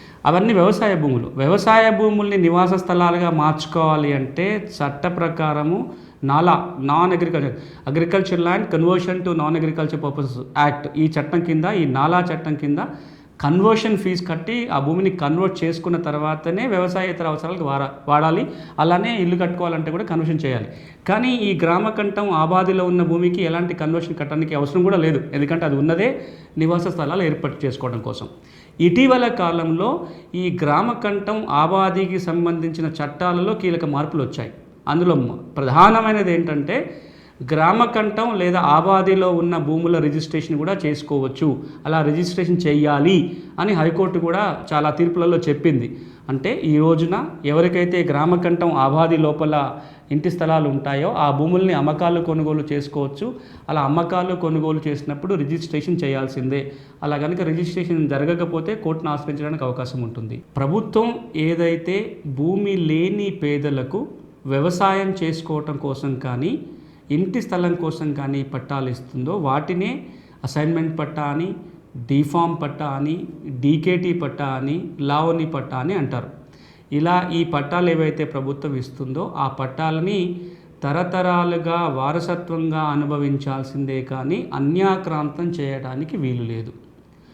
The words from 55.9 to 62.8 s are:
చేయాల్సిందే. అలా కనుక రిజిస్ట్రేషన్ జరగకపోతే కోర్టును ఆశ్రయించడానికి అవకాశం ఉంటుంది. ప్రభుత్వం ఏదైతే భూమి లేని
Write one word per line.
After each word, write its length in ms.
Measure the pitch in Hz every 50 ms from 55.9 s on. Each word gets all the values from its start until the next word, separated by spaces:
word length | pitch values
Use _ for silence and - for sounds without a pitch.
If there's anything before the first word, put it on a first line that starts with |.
| 175 - 147
చేయాల్సిందే. 680 | 135 135 135 135 131 - 135 123 131 139 139 135 - - - - - - -
అలా 140 | 147 147 147
కనుక 240 | 143 151 156 180 185
రిజిస్ట్రేషన్ 680 | 180 160 160 170 175 170 - 185 170 175 170 156 151 139
జరగకపోతే 640 | 139 139 147 165 175 165 175 170 170 160 160 202 220
కోర్టును 360 | 220 - 165 156 160 170 151
ఆశ్రయించడానికి 540 | 147 139 143 156 143 143 147 151 156 147 135
అవకాశం 380 | 127 123 131 127 127 - 127
ఉంటుంది. 400 | 120 113 117 - 113 110 117 120 - - -
ప్రభుత్వం 580 | 135 135 143 180 220 220 170 - 220 233 233 240 - - - -
ఏదైతే 800 | 156 156 165 170 165 170 170 170 160 165 175 190 202 226 233 - - -
భూమి 500 | 147 131 131 151 170 196 202 202 202 190
లేని 540 | 180